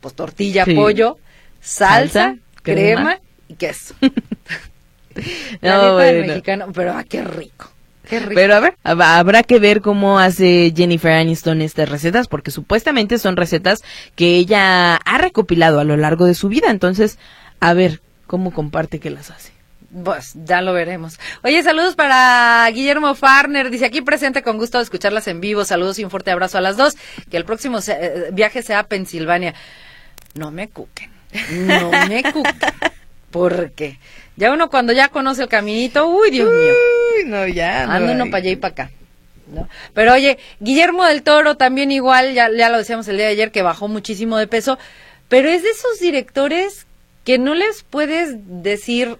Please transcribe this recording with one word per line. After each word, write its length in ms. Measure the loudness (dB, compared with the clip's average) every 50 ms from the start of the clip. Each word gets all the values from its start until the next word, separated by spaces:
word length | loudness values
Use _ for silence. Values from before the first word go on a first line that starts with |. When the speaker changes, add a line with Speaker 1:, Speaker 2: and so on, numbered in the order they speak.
Speaker 1:
pues 120 | -18 -18 -12
tortilla, 520 | -12 -12 -12 -8 -6 -6 -2 0 2 2
Speaker 2:
Sí. 80 | 4 4
Speaker 1:
pollo, 440 | 4 4 2 2 2 0 0 -2 _ _ _ _ _ _ _ -20 _
salsa, 680 | -16 -14 -2 0 2 4 4 4 2 2 0 0 0 0
Speaker 2:
Salsa, 40 | -2 -8 _ _ _ -12 _
Speaker 1:
crema 380 | -4 0 2 2 2 2 2 0 -2 -4
Speaker 2:
crema. 40 | -4 _ _ _ _ _
Speaker 1:
y 60 | _ -12
queso. 420 | _ -8 -8 -8 -12 -16 -20 -8 -2
Speaker 2:
<laughs> 1600 | -2 0 0 -2 -8 -8 -16 -16 _ -14 -14 -14 -14 -20 -20 _ _ _ _ _ _ _ -16 -14 -12 -12 -12 -12 -14 -14 -16 -4
Speaker 1:
La 140 | 0 2 4
Speaker 2:
No, 200 | 4 6 6 6
Speaker 1:
neta, 120 | 6 6 6
el 80 | 4
Speaker 2:
bueno. 100 | 4 0 -2 -6
Speaker 1:
mexicano, 340 | -6 -4 -6 -6 -6 -6 -10 -6
pero 200 | -6 -4 -4 -4
ah, 100 | -8 -10
qué 200 | _ -10 -10 -10
rico, 460 | -10 -12 -14 -16 -16 _ _ -20 -20 _ _ _ _ _ _ _ -8
qué 100 | -6 -6
rico. 140 | -6 0 2
Speaker 2:
Pero 200 | 4 6 6 6
a 40 | 6
ver, 140 | 4 2 0 _ _
hab-, 200 | -2 2 4 4
habrá 400 | 6 6 6 6 6 6 4 6
que 160 | 6 4 6
ver 220 | 6 6 4 4
cómo 380 | 2 0 0 0 2 2 4 4
hace 520 | 4 2 2 2 4 4 6 6 4 2 2
Jennifer 360 | 2 0 2 0 0 2 2
Aniston 500 | 2 2 2 0 -2 -2 -2 -2 -2 -2
estas 280 | -2 -4 -2 -4 -4 -2
recetas, 380 | -4 -4 -4 -2 -2 -2 -2
porque 240 | -2 -6 -8 -8 -10
supuestamente 680 | -12 -12 -6 _ -4 -2 -2 -2 -2 -2 0 0 -2
son 180 | -2 -2 -2 0
recetas 480 | 0 -2 -2 -2 -2 0 0 -2 -2 -4 -18 -20 -20 -20 -20 _
que 200 | 0 2 4 4
ella 580 | 4 4 4 2 2 4 4 4 4 4 4 2
ha 220 | 0 0 -2 0
recopilado 600 | 0 0 0 0 -2 -2 0 2 4 4 4 4 4
a 40 | 2
lo 140 | 0 0
largo 280 | 0 2 0 2 2 4
de 80 | 2 2
su 140 | 2 -2
vida, 220 | -2 0 0 2 2
entonces, 480 | 0 2 0 -2 0 0 0 -2 -2 -8 -20 -20 -20 -20 -20 -20 -8 -2
a 140 | 0 2 4
ver 280 | 4 2 0 0 -4 _ _ _ _ _
cómo 260 | _ -6 -6 -6 -6
comparte 480 | -6 -6 -8 -6 -6 -6 -6 -6 -8 -12
que 100 | -12 -12
las 220 | -14 -14 -18 -20
hace. 200 | -20 -20 -20 -20 _ _ _ _ _ -20 _ _ -18 -10 -6
Speaker 1:
Pues, 260 | -6 -6 -6 -8 -18 -20 -20 -4
ya 160 | -2 -2 -2
lo 100 | 0 -2
veremos. 480 | -2 -2 -4 -4 -8 -12 -12 -16 -16 -18 -18 -18 -18 -6 -2
Oye, 180 | 0 0 2 2
saludos 320 | 0 0 0 0 -2 0
para 720 | 0 0 2 4 4 6 4 4 4 4 4 4 4 4 2 0
Guillermo 400 | -2 -2 -2 0 0 0 -2 -2
Farner, 560 | 2 4 4 4 4 4 2 -2 -4 -4 -4
dice, 140 | -4 -4 -4
"Aquí 140 | -4 -4 -4
presente, 400 | -2 -2 -2 -2 -2 -4 -4 -2
con 160 | -4 -4 -4
gusto 200 | -4 -6 -4 -2
de 80 | -4 -4
escucharlas 420 | -4 -8 -4 -4 -2 -2 -2 -6
en 140 | -6 -10 -8
vivo, 240 | -6 -4 -4 -4 -2
saludos 340 | -2 -2 -2 -2 -4 -6 -8
y 60 | -10
un 40 | -10
fuerte 220 | -10 -8 -4 -4
abrazo 260 | -2 -2 -4 -4 -4
a 40 | -2
las 160 | -2 -2 0
dos, 180 | 2 0 0 0 -4 -18 -20 -20 -20 -18 -8
que 60 | -8
el 80 | -8 -6
próximo 380 | -6 -8 -8 -6 -6 -6 -6
se-, 160 | -4 -6 -6 -4
eh, 300 | -4 -6 -6 -6 -8 -8
viaje 300 | -2 -2 -2 -2 -2 -6
sea 180 | -6 -4 -4 -4
a 40 | -2
Pensilvania". 680 | -4 -6 -8 -8 -8 -10 -8 -4 -2 -2 -2 -2 -6 -10 -12 -20 -20 -20 -20 -20 -20 -20 -20 -20 -20 -20 -20 -20 _ _
No 140 | -14 -14 -12
me 200 | -12 -14 -14 -14
cuquen, 400 | -16 -20 -20 -18 _ -20 -20 -20 -20 -20 _ -16 -14 -14 -10 -8 -8 -4 -2
no 240 | 0 0 0 0 0 0 0 0
me 160 | 0 -2 -4 -4
cuquen, 320 | -4 -4 -2 -4 -4 -4
Speaker 2:
<laughs> 760 | -4 -6 -6 -6 -4 -8 -8 -8 -8 _ -20 -20 -20 -20 _
Speaker 1:
porque 680 | -4 -2 -2 -2 -2 -2 -6 -8 -8 -12 -12 -12 -12 -18 _ -20 -20 -20 -20 -20 -8
ya 160 | -2 0 0 0
uno 160 | 0 -2 0
cuando 240 | 0 -2 0 2 2
ya 160 | 2 2 0
conoce 320 | 0 -4 -4 -4 -4 -4 -4
el 60 | -2
caminito, 580 | -2 -2 -2 -2 -4 -4 -4 -2 0 0 0
uy, 240 | 2 2 2 2 2
Dios 180 | 2 2 2 2
mío. 240 | 2 2 2 2 2 2 2 2 2 2 0 0 0
Speaker 2:
Uy, 80 | -2 -2
no, 200 | -2 -4 -4 -4
ya, 380 | -4 -4 -4 -4 -2 -2 -4 -4
no 60 | -2
Speaker 1:
Anda 220 | -2 -2 0 0 -2
uno 100 | -2 -4
Speaker 2:
hay. 80 | -4
Speaker 1:
pa' 60 | -4
allá 120 | -4 -4 -4
y 60 | -6
pa' 120 | -4 -6 -10
acá, 220 | -8 -10 -14 -14 -14 -20 -20 _ _ _ _ _ _ -20 _ -16 -12
¿no? 140 | -12 -12 -12 -14 -20 -20 -10 _
Pero 200 | 2 4 6 6
oye, 240 | 6 4 2 0 -2 -8 -20 -20 -10
Guillermo 440 | -4 -2 2 2 2 2 2 2 2
del 160 | 2 2 0
Toro 360 | 2 2 2 4 4 2 2
también 340 | 2 0 0 2 0 -2 -2
igual, 420 | -2 -2 2 2 4 4 2 2 2
ya, 160 | 0 0 2
ya 200 | 2 2 2 2
lo 80 | 2
decíamos 320 | 0 -2 -4 -8 -8 -6 -6
el 80 | -4
día 80 | -2 -2
de 80 | -2 0
ayer, 180 | -2 -2 -2
que 100 | -2 -2
bajó 280 | -2 -2 -2 -4 -6 -8
muchísimo 480 | -8 -8 -8 -8 -8 -6 -6 -4 -2
de 100 | -2 -2
peso, 320 | -2 -4 -4 -2 -2 -4 -4 -8 -20 -20 -20 -20 -20 -20 _ _
pero 220 | _ 4 4 4 4
es 140 | 0 0 0
de 60 | -2
esos 280 | -4 -2 -4 -6 -6 -2
directores 880 | -2 -2 -2 -2 -6 -6 _ -2 -2 -2 -2 -2 -4 -4 -8 -14 -20 _ -20 _ _ _ _ _ _
que 120 | 0 0
no 180 | 0 0 0 -2
les 280 | -2 -2 -4 -4 -8 -14
puedes 520 | _ -6 -4 -4 -2 -2 -4 -4 -6 -8 -14 -16 -16 -16 -8 -6
decir 540 | -6 -6 -6 -4 -4 -2 -2 -2 -4 -6 -14